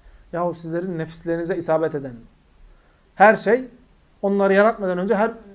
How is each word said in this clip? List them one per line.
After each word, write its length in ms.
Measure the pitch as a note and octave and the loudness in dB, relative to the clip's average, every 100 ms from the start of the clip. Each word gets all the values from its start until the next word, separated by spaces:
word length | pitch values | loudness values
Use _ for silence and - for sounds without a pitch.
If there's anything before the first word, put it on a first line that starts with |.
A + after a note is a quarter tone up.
| - - - | -20 -20 -12
yahut 240 | E3+ F3 E3+ | -6 -4 -6
sizlerin 400 | E3 E3 F#3 E3+ | -8 -6 -6 -6
nefislerinize 600 | D#3+ - E3+ E3+ E3+ E3+ | -8 -10 -6 -4 -4 -4
isabet 380 | E3 D#3+ D#3+ D#3 | -2 0 0 -4
eden 180 | C3+ A#2 A2+ _ _ _ - - _ _ _ - | -10 -14 -20 _ _ _ -20 -20 _ _ _ 4
her 200 | G3+ G#3+ | 6 6
şey 320 | F#3+ A#3+ B3+ - _ _ _ _ | 2 0 -2 -16 _ _ _ _
onları 320 | G3+ G3+ G3 | -2 0 2
yaratmadan 440 | G3 G#3+ A3 G3 F3+ | 4 4 2 -2 -2
önce 180 | F#3+ F#3+ | 0 0
her 160 | A3+ A#3 - | 0 -4 -18